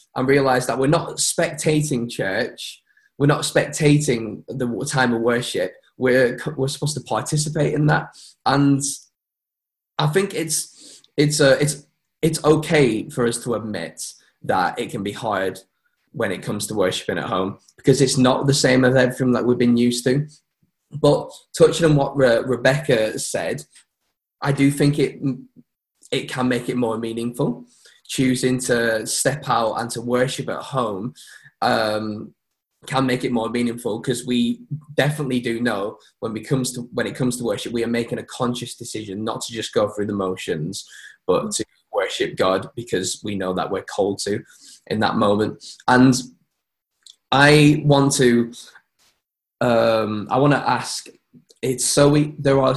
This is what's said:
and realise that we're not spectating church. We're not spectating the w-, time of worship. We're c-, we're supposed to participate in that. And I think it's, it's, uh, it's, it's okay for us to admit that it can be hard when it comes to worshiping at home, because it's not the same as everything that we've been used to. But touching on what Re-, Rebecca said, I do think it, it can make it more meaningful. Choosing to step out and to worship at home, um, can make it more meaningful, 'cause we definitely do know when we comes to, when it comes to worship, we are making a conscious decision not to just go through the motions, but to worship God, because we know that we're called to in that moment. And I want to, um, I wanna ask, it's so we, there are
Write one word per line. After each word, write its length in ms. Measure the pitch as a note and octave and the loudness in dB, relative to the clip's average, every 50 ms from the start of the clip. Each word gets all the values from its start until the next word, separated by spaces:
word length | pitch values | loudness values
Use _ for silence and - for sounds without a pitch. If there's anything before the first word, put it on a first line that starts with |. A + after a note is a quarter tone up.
| _ _ - | _ _ -6
and 120 | B2+ B2+ C3 | -4 0 2
realise 380 | C#3 C#3+ C#3 C3 B2+ B2+ B2 | 2 4 4 2 2 0 0
that 140 | - A#2+ B2+ | -2 -2 0
we're 80 | C3+ C3+ | 2 2
not 300 | E3 E3 - - - - | 2 2 0 -2 -6 -4
spectating 920 | - - - - E3 - - - - E3 D#3 D3+ D3 D3+ C#3+ A#2 A#2 A#2+ | -4 -4 -2 -2 -2 -4 -4 -4 -2 0 2 2 0 0 -2 -2 -4 -4
church. 720 | - - A2 F#2+ F#2+ A2 B2 - - - - - - - _ _ _ _ _ _ _ - | -6 -4 -4 -2 -2 -2 -4 -4 -6 -12 -16 -16 -16 -18 _ _ _ _ _ _ _ 0
We're 80 | C#3 D3 | 2 2
not 140 | D3 - | 2 2
spectating 1000 | - - - D#3+ A#2 - - - D#3 D3 D3 D3 - - B2 A2+ A2+ G#2+ G#2 - - - | 0 0 0 0 0 0 0 2 4 6 6 6 4 2 0 -2 -2 -6 -10 -12 -12 -10
the 180 | - C3+ B2+ | -8 -4 -4
w-, 200 | A#2+ A#2 F#2 - | -4 -4 -4 -4
time 280 | - - C3 B2+ B2 A#2+ | -2 0 0 2 2 2
of 80 | A2+ | 2
worship. 520 | A2+ A#2+ A#2+ A#2+ A#2+ - - F#2+ F2+ F#2 - - _ _ _ - | 2 2 0 0 -2 -4 -4 -4 -4 -4 -6 -12 _ _ _ -2
We're 420 | B2 B2+ B2 C3 B2+ A#2+ A#2+ - | 0 2 4 4 4 2 0 -2
c-, 120 | - E3 - | -8 -8 -6
we're 120 | - C3+ C3+ | -4 -4 -4
supposed 280 | - - D#3 D3 - B2 | -4 -4 -6 -6 -6 -6
to 60 | - | -6
participate 720 | - A#2 A2 B2 - D#3 D3+ - D#3 D3+ E3 D3 D3+ D3+ | -4 -4 -4 -4 -2 -2 -2 -2 -2 -2 -2 0 0 0
in 140 | C#3+ D3+ D#3 | 0 2 2
that. 280 | D#3 - - - - - - - - _ - | 2 0 -2 -6 -14 -20 -20 -20 -14 _ -2
And 360 | B2+ C3+ C#3 C#3+ C#3 C#3 C3+ C#3 - - - - _ _ _ _ _ _ _ _ _ _ _ _ _ _ _ _ _ _ - | 0 2 4 4 4 4 2 0 -4 -8 -10 -14 _ _ _ _ _ _ _ _ _ _ _ _ _ _ _ _ _ _ -2
I 100 | D3+ D3+ | -2 0
think 260 | D3+ F#3+ G3+ G3 - | 2 2 0 0 -2
it's, 680 | D3+ E3 D#3 D#3 - - - - - - - - - _ _ - - | -6 -6 -4 -4 -6 -6 -8 -14 -20 -20 -20 -20 -20 _ _ -2 0
it's, 240 | D3+ D3 - - | 0 2 2 4
uh, 160 | D3 C3+ C3 C3 | 4 6 6 4
it's, 260 | D3 D3 - - - _ _ _ _ _ _ _ | 2 0 -2 -4 -10 _ _ _ _ _ _ _
it's 220 | - D#3+ D#3+ - - | -2 -2 0 2 4
okay 680 | D3+ D#3+ D#3 - - E3+ D3+ C#3 A#2+ G#2+ G#2 F#2+ - | 4 4 4 2 2 4 4 4 4 2 -2 -6 -6
for 160 | - C3 A#2+ A#2 | -4 -2 -2 0
us 160 | A#2 - - | -2 -2 -4
to 120 | B2+ A2+ | -4 -4
admit 480 | G#2 A2 A2 G2+ F2+ E2 C#2+ - - - - - _ _ _ _ _ - | -4 -4 -6 -8 -6 -8 -10 -10 -12 -14 -16 -16 _ _ _ _ _ -6
that 360 | - G#2 F#2 F2 - - - | -2 -2 0 0 -2 -2 -6
it 100 | A#2 F#2+ | -8 -8
can 120 | - A2+ G2 | -6 -8 -6
be 80 | G2+ | -6
hard 480 | G2+ - B2 A2 G2+ F#2+ F#2+ F#2+ F#2+ - - _ _ _ _ _ _ _ _ _ | -8 -6 -4 -4 -2 -2 -2 -4 -6 -8 -14 _ _ _ _ _ _ _ _ _
when 200 | - - A2+ G2 | -8 -4 -4 -4
it 100 | F2+ F2+ | -4 -6
comes 260 | - - G#2+ G#2 - - | -6 -6 -6 -6 -6 -6
to 60 | G#2+ | -2
worshiping 440 | G#2 F#2 F2+ F2+ - - - F#2+ E2 | 0 0 0 0 -2 -4 -6 -4 -4
at 80 | C#2+ | -4
home, 340 | - A2+ F#2 F#2+ G2 - - _ _ _ | -4 -2 -2 -2 -2 -6 -8 _ _ _
because 260 | _ - D3 C3 C3 | _ 2 2 4 4
it's 160 | C#3 C3+ - C3+ | 4 2 2 4
not 300 | B2 B2 C3+ - - C#3+ | 4 4 4 2 2 0
the 60 | C#3 | 2
same 320 | - - C3 B2+ C3 B2+ | 2 2 2 4 4 4
as 100 | B2 C3 | 4 4
everything 360 | C3 B2 B2 - - C3 B2+ A#2+ | 4 2 2 0 0 0 0 0
that 120 | A2+ A2 | 2 2
we've 120 | A#2+ B2+ B2+ | 2 2 2
been 200 | B2 A#2+ A#2+ A#2 | 4 4 4 4
used 260 | A#2+ B2 A#2+ - - | 4 2 0 0 0
to. 240 | C3 B2+ D3 D3 - - _ _ _ _ _ _ _ _ _ _ _ | 0 0 0 -2 -4 -8 _ _ _ _ _ _ _ _ _ _ _
But 400 | - D3 E3 F#3+ F#3 - - - - - _ _ - | -6 0 2 2 2 2 0 -6 -14 -20 _ _ 2
touching 300 | - E3 D3+ - - E3+ | 4 4 4 4 4 2
on 100 | D#3 D3+ | 4 4
what 200 | C#3+ C3+ A#2 - | 4 2 0 0
Re-, 280 | C#3 C3 A#2+ A#2 A#2 B2+ | 2 4 4 4 2 2
Rebecca 760 | C3 B2 A#2+ A#2+ C3 C3+ D3 D3+ - B2+ A2 A2 G#2+ A2 - | 0 -2 0 2 2 2 2 2 2 2 2 2 0 -4 -6
said, 440 | - - - G2 E2+ E2+ A2 C#3+ - _ _ _ _ _ _ _ _ _ _ _ _ _ _ - | -8 -6 -6 -4 -4 -4 -6 -8 -10 _ _ _ _ _ _ _ _ _ _ _ _ _ _ -8
I 100 | - C#3+ | -4 -2
do 200 | C#3 C3+ C#3 C#3 | 0 2 2 2
think 280 | C#3+ - D3+ C#3+ C#3+ - | 4 4 2 2 2 2
it, 200 | C3+ B2+ - - C#3 C#3 B2 - - - _ - - _ _ _ _ _ _ _ _ - | 0 -2 -2 -4 -4 -4 -4 -6 -10 -18 _ -20 -20 _ _ _ _ _ _ _ _ -6
it 180 | - C3+ C#3 C#3+ | -6 -6 -4 -6
can 180 | - B2+ B2 B2+ | -6 -2 -2 0
make 220 | B2 A#2+ A#2 - | 0 -2 -2 -4
it 80 | A#2+ B2 | -4 -2
more 200 | B2 A2+ A2+ A2+ | -2 -2 -2 -4
meaningful. 680 | A#2 A2+ A2+ A#2 A#2 A#2+ A#2+ - D3 G#3+ - - - _ _ _ _ - _ _ _ - | -4 -6 -6 -4 -6 -6 -4 -2 -2 -2 -4 -6 -10 _ _ _ _ -20 _ _ _ -8
Choosing 520 | - - C3 B2+ B2+ B2 C3 B2+ C3 B2 | -2 0 2 2 2 2 0 0 0 0
to 440 | - - B2 A#2 A#2 A#2 A2+ A2 A2+ | 0 0 0 2 2 0 0 -2 -2
step 440 | - - - - C3+ C#3 D3 - B2+ | -4 -4 -2 0 0 -2 -2 -2 -2
out 260 | A#2+ A#2 A#2 A2 - | 0 0 0 0 -2
and 140 | - A#2 A#2 | -4 -6 -6
to 100 | - A#2+ | -8 -8
worship 480 | A#2 A#2+ B2 B2 C3 C3+ - - C3+ - | -4 -2 0 0 0 0 -2 -6 -8 -8
at 120 | - C2+ | -8 -8
home, 520 | - - C#3+ C3 A#2+ G#2+ G2+ F#2 G#2+ C3 - - - - - - - - _ - | -8 -6 -4 -4 -2 -2 -4 -6 -8 -10 -10 -14 -20 -20 -20 -20 -20 -20 _ -2
um, 720 | - A#2+ A#2+ A2+ A2 G#2+ G#2+ G#2+ A2 G#2+ G#2 G#2+ - - - _ _ _ _ _ _ _ _ _ - | 0 0 0 2 0 0 -2 -2 -4 -6 -8 -10 -12 -16 -20 _ _ _ _ _ _ _ _ _ -10
can 200 | - B2+ C3 C3+ | -4 -2 0 0
make 180 | B2+ B2 B2 B2+ | 0 0 0 -2
it 80 | B2 | -2
more 180 | A#2+ A#2 A2+ A2 | -2 -2 -2 -2
meaningful, 500 | A2+ A#2+ A#2+ A#2 A2+ A#2 - A2+ G#2 A#2 | -2 -2 -2 -2 -4 -4 -6 -6 -6 -4
'cause 260 | A#2 C3 A#2+ A#2 A#2+ | -4 -4 -4 -4 -2
we 360 | B2 B2 A#2+ A#2+ A#2 A#2+ - - - D3 - - - - | -2 0 0 2 0 -2 -4 -8 -12 -12 -12 -12 -6 -2
definitely 460 | - C3 D3 D3 - D3 B2+ B2+ B2 | 0 0 0 0 -2 -4 -2 -2 -2
do 200 | A#2 A#2 A#2 A#2 | -2 -2 -4 -2
know 380 | A#2+ A#2+ G#2+ G2 G2 G#2+ A2 - _ _ _ - | -2 -2 -2 -2 -4 -6 -8 -12 _ _ _ -10
when 120 | B2 A2+ | -10 -8
we 100 | G#2+ A2 | -8 -8
comes 300 | - - C#3+ C3 B2 - | -6 -2 -2 -2 -2 -2
to, 100 | - B2+ A#2+ - - | -6 -8 -12 -10 -6
when 140 | A#2+ A2+ G2+ | -6 -6 -6
it 80 | - | -4
comes 220 | - C3 B2 A#2+ B2 | -4 -2 -2 -2 -4
to 60 | A#2 | -4
worship, 300 | A2+ G2+ - - - A#2 | -4 -4 -6 -6 -6 -4
we 100 | A#2 A2+ | -4 -4
are 40 | A2+ | -2
making 320 | A#2 A#2 A#2 - A#2+ A2+ | -2 -2 -4 -4 -6 -10
a 40 | G#2+ | -10
conscious 520 | - - - B2+ A#2+ B2 A#2+ A#2+ A#2 - | -10 -8 -4 -4 -4 -4 -4 -8 -10 -12
decision 480 | - A#2 - - A2 G#2+ G2+ F#2+ G#2 A2 | -14 -12 -10 -10 -10 -10 -8 -8 -8 -6
not 180 | A2+ A#2 - | -6 -6 -8
to 100 | - - | -8 -10
just 220 | A#2+ A2+ G#2 - - | -8 -8 -8 -4 0
go 160 | A#2 G#2+ G2+ | 0 0 0
through 160 | - G#2 G2+ | -2 -4 -4
the 80 | G#2 G#2 | -4 -4
motions, 760 | G2 F#2+ F#2 F#2 - - F#2 F2+ D#2+ D2+ F2 G2 - - - - - - - - _ _ | -4 -2 -4 -4 -6 -6 -6 -4 -4 -4 -8 -8 -10 -14 -16 -20 -20 -20 -20 -20 _ _
but 260 | - F2+ - - G#2+ | 0 0 0 0 -4
to 140 | G#2 - A2 _ _ _ _ _ | -6 -6 -8 _ _ _ _ _
worship 460 | - - F#2+ - - - G2+ - G2+ - | -4 -2 -2 -2 -2 -4 -4 -4 -2 0
God, 320 | G2+ F#2 F#2+ G2 G2 - - | 0 2 2 0 -2 -6 -12
because 440 | A#2 - - - F#2 F#2 F2+ - - - | -12 -8 -4 -4 -4 -4 -4 -8 -8 -8
we 120 | G#2 G2+ | -8 -6
know 180 | F#2+ F#2 F#2 F#2 | -4 -4 -4 -2
that 180 | F#2 D#2 D#2 | -4 -4 -4
we're 120 | G2 F#2 - | -4 -6 -8
called 360 | - - - G2 G2+ G2 - | -6 -2 -2 0 0 -2 -4
to 240 | - G2+ G2+ A2+ - _ - - - - - - _ | -4 -4 -4 -4 -6 _ -20 -20 -20 -20 -20 -16 _
in 140 | - - G#2+ | -6 -2 -2
that 160 | A2 - - | 0 0 0
moment. 500 | - A2 G2+ G#2 G#2 G#2+ G#2+ - - - - - - - - | 2 2 2 2 2 0 -2 -4 -10 -16 -20 -20 -8 0 2
And 260 | B2+ B2 B2+ C3+ B2 - - - - _ _ _ _ _ _ _ _ _ _ _ _ _ _ - - _ _ - | 4 6 6 6 6 4 -2 -8 -16 _ _ _ _ _ _ _ _ _ _ _ _ _ _ -20 -20 _ _ 0
I 500 | - C3+ C#3+ D3 D3+ D3+ D3 D3 D3+ D3 C#3+ | 2 6 8 8 8 8 8 6 6 4 4
want 280 | D3 C#3+ C#3 C#3 C#3 - | 4 4 6 4 4 4
to, 400 | - C3 B2 A#2+ A#2+ A#2 - - - - - - - _ _ _ _ _ _ _ _ _ _ _ _ _ _ _ - | 4 4 4 4 4 2 -2 -6 -16 -20 -20 -20 -20 _ _ _ _ _ _ _ _ _ _ _ _ _ _ _ -2
um, 680 | A#2+ B2 A#2 A2+ A2+ A#2 A2+ A2 A2 G#2+ G#2+ G#2+ A2 - | 0 2 4 4 4 4 2 2 0 -2 -4 -4 -4 -2
I 80 | - C3 | 0 2
wanna 260 | C#3+ D3 C#3 A#2+ - | 4 4 4 4 2
ask, 440 | - B2+ A#2 - - - - - - - _ _ _ _ - _ _ - _ | 0 -2 -2 -2 -6 -8 -10 -10 -14 -20 _ _ _ _ -20 _ _ -14 _
it's 240 | - C3 B2+ B2 - | -4 -4 -2 -2 -2
so 220 | - - D3 C#3+ C#3+ | 0 4 4 6 6
we, 280 | D3 D3+ D3 D3 - - | 6 4 2 0 -2 -2
there 220 | C#3+ C#3 C3+ C3+ | 0 2 2 4
are 140 | C3 C3 C3 | 4 2 0